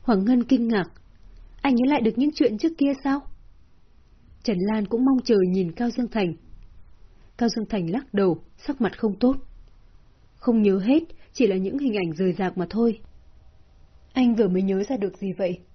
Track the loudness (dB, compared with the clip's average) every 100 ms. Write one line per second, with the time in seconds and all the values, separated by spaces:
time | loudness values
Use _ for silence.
0 | 2 2 4 2 2 0 2 -2 -2 -10
1 | -20 -20 -20 -20 -20 -4 0 2 2 2
2 | 2 2 -2 2 0 2 -2 2 0 0
3 | -2 -2 -4 -16 -20 -20 -20 -20 _ -20
4 | _ -20 -20 -8 -4 -2 -2 -2 -2 0
5 | 2 2 2 2 4 2 -2 -4 -4 -4
6 | -4 -2 -2 -4 -14 -20 -20 -20 -20 -20
7 | -20 -20 -20 -2 -2 -2 -6 -4 -4 -6
8 | -4 0 0 0 -8 -12 -10 -2 -2 -2
9 | -4 0 0 0 -6 -20 -20 -20 -20 -20
10 | -20 _ -20 _ 0 2 4 2 2 0
11 | 0 -18 -20 0 0 0 -2 -4 -2 -2
12 | -4 -2 -2 0 -4 -4 -6 0 0 -2
13 | -12 -20 -20 -20 -20 -20 -20 -20 -20 -20
14 | -8 0 2 4 2 2 0 -2 -2 -4
15 | -4 -6 -8 -4 -4 -4 -12